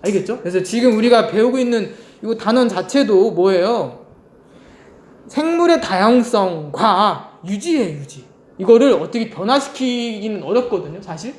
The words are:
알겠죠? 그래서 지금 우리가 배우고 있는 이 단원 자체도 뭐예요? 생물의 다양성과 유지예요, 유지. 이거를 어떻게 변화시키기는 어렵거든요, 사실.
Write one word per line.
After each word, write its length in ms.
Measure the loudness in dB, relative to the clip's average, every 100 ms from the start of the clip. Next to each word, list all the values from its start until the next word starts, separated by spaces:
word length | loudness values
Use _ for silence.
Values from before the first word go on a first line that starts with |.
알겠죠? 360 | -2 -2 -4 -8
그래서 200 | -4 -4
지금 340 | -2 2 2 4
우리가 300 | 4 4 4
배우고 300 | 2 0 0
있는 360 | -2 -2 -4 -12 -20 -12
이 140 | -8 -4
단원 320 | 0 2 2
자체도 640 | -2 -2 0 4 4 4
뭐예요? 760 | 2 2 2 2 0 -4 -10 -20 -20 _ _ _ -20 -20 -20 -20 -20 -20 -20 -10
생물의 540 | -4 -2 0 2 2
다양성과 1600 | 0 2 4 4 2 0 0 -4 -10 -2 0 2 2 -2 -10 -18 -8
유지예요, 540 | -8 -2 -2 -2 -6
유지. 260 | -14 -18 -20 _ _ -8
이거를 360 | 4 6 6
어떻게 360 | 2 -2 -6 -8
변화시키기는 1120 | -6 0 0 -2 -6 -4 -4 -6 -8 -8 -8
어렵거든요, 580 | -2 -2 -2 -6 -6 -14
사실. 320 | -14 -12 -12